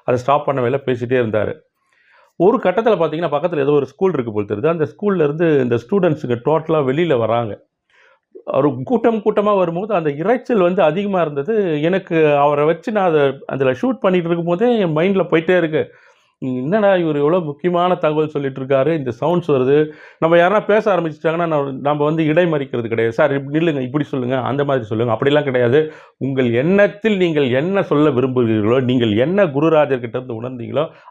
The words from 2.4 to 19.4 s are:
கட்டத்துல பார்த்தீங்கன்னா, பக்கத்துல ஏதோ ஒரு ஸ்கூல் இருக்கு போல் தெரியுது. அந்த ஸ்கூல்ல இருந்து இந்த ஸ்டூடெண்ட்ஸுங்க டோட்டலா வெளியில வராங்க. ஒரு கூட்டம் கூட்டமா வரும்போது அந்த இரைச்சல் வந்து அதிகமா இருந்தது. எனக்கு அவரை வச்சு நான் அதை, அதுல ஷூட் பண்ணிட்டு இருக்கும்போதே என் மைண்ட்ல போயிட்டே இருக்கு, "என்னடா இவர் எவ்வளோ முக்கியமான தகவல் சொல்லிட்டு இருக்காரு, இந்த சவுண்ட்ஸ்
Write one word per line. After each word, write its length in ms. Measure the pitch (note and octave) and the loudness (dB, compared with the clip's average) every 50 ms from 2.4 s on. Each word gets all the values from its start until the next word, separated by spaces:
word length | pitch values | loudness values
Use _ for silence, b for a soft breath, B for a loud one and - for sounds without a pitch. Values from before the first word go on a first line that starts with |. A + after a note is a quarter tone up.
| E3 G3+ B3 G#3 - | 2 2 2 2 0
கட்டத்துல 320 | F3+ F3+ A#3 A3+ A#3+ G#3 | 0 0 0 2 2 2
பார்த்தீங்கன்னா, 420 | E3+ E3 D3+ D3+ D#3+ F3 D3+ D3 C#3+ | 2 0 -2 -2 -4 -4 -2 -2 -2
பக்கத்துல 220 | E3+ F3+ E3+ D3 | -2 -2 -2 -2
ஏதோ 120 | C3+ C#3+ | 0 2
ஒரு 140 | D3 C#3+ C3 | 2 0 0
ஸ்கூல் 280 | - - - F#3+ F#3+ D#3+ | -2 -4 -2 -2 -2 0
இருக்கு 200 | C3+ A#2 A#2 G#2 | -2 -4 -4 -4
போல் 120 | G#2 G#2 | -4 -4
தெரியுது. 220 | G2+ G#2+ G#2 B2 D#3+ | -2 -2 0 0 0
அந்த 180 | E3+ E3 D3+ | 0 0 -4
ஸ்கூல்ல 380 | D3 - - G#3 G#3 G3 F3 D3+ | -4 -6 -4 -2 -2 0 0 0
இருந்து 360 | C#3+ D3 D#3+ F3 D#3+ D3+ C#3 | 0 0 0 2 2 2 2
இந்த 140 | B2+ A#2+ A#2+ | 2 2 0
ஸ்டூடெண்ட்ஸுங்க 640 | A#2 - - G3+ G3+ F3+ E3+ D3 - - B2 A#2+ A#2+ - | -2 -2 0 -2 2 2 2 0 0 -2 -4 -4 -2 0
டோட்டலா 320 | D3 D#3 D#3+ D#3+ - D#3+ D#3 | 0 0 0 0 0 0 0
வெளியில 400 | C#3 B2+ C3+ D#3+ F3+ D#3+ C#3 A#2 | 0 0 0 0 0 0 0 0
வராங்க. 500 | A2+ G#2+ A2+ A#2+ A#2 G#2 G2 - _ _ _ _ _ b b b b b b b b _ - - - | 0 0 0 -2 -2 -4 -8 -12 _ _ _ _ _ b b b b b b b b _ -20 -18 -10
ஒரு 360 | - - B2+ C#3 D3 B2+ B2+ C3 | -4 -2 0 0 0 0 -2 -6
கூட்டம் 340 | - B3+ G#3+ A#3 A#3 A3+ G#3+ | -4 -2 0 0 0 -2 0
கூட்டமா 400 | - A3 G3 G#3 G#3 G#3 G#3 F#3+ | -2 -2 0 0 0 0 0 0
வரும்போது 360 | F3+ E3+ E3 F3 G#3+ G#3 G#3 | 0 -2 -2 -6 -6 -4 -2
அந்த 160 | F3 D#3+ D3+ | -2 -2 -2
இரைச்சல் 520 | C#3+ D3 D#3+ G3+ B3+ B3 - - B3 G3+ | -4 -4 -2 -2 -2 -2 -2 -2 0 2
வந்து 220 | F3 F3 F#3 G3+ E3+ | 2 2 2 2 2
அதிகமா 380 | D#3 D#3 G3 G3+ G3+ G3 F3+ | 2 2 0 -2 -2 -2 -2
இருந்தது. 600 | E3 D3+ C#3+ C#3 C#3+ F#3 A3+ G#3+ G3 E3+ D#3 D3 | -2 -2 -4 -6 -4 -2 -2 -2 0 0 -2 0
எனக்கு 560 | D3+ E3+ F#3+ F#3 - - E3+ E3 D#3 D3 D3 C#3+ | 0 0 0 -2 -4 -2 0 2 4 4 4 4
அவரை 280 | C#3+ D3 D3 C#3+ D3 | 4 2 2 2 2
வச்சு 260 | D#3+ E3+ E3 - - | 0 0 -2 -2 -4
நான் 180 | G#3+ G#3 F#3+ F3 | -2 0 0 2
அதை, 300 | D#3 D3 C#3+ C3+ C3 C#3 - | 2 2 2 2 0 -4 -8
அதுல 260 | - C#3 C3 C3+ C3 | -8 -4 -2 0 0
ஷூட் 280 | C3 - A#3+ C4 B3+ - | 0 0 0 -2 -2 0
பண்ணிட்டு 280 | - G3 F#3 F3+ E3 E3 | 0 0 2 2 0 0
இருக்கும்போதே 520 | E3+ E3+ E3+ E3+ F3 F3 A#3 B3 A#3+ A3 | -2 -2 -2 -2 -2 0 0 0 2 2
என் 160 | F#3+ E3 D3+ | 0 0 0
மைண்ட்ல 280 | D#3 F3 G3 G3 F#3+ E3 | 0 0 0 0 0 0
போயிட்டே 340 | C#3 D#3+ E3 D#3+ - F3+ F3+ | 0 0 0 2 2 2 2
இருக்கு, 380 | E3+ D#3 D#3 C#3+ A#2+ - b b b b b b b b b b | 2 0 -2 -2 -4 -4 b b b b b b b b b b
"என்னடா 580 | - C3 B2+ B2+ B2+ D3+ G3+ A3 G3+ G3+ F#3+ | -8 -6 -6 -4 -4 -2 0 2 2 2 2
இவர் 200 | F3+ E3+ D#3+ D3 | 2 2 0 0
எவ்வளோ 240 | D3 C#3+ D3 F3 F#3+ | 0 2 2 2 0
முக்கியமான 560 | E3 D3 C#3+ - - F3 E3+ E3+ F3 F3+ F3 | 0 -4 -6 -4 -2 -2 0 2 2 2 0
தகவல் 320 | E3 D#3+ D#3 D3+ D#3 D#3 D3+ | 0 0 0 0 0 -2 -2
சொல்லிட்டு 340 | - C#3+ C#3 C3+ C3+ C#3 | -2 -4 -4 -4 -6 -6
இருக்காரு, 360 | C3 C3 C#3 C3+ C3+ D#3 E3 D#3+ | -4 0 0 2 2 2 0 -2
இந்த 140 | C3 C#3 - - | -4 -6 -6 -4
சவுண்ட்ஸ் 300 | C#3+ D#3 F3 F3 | -2 0 0 0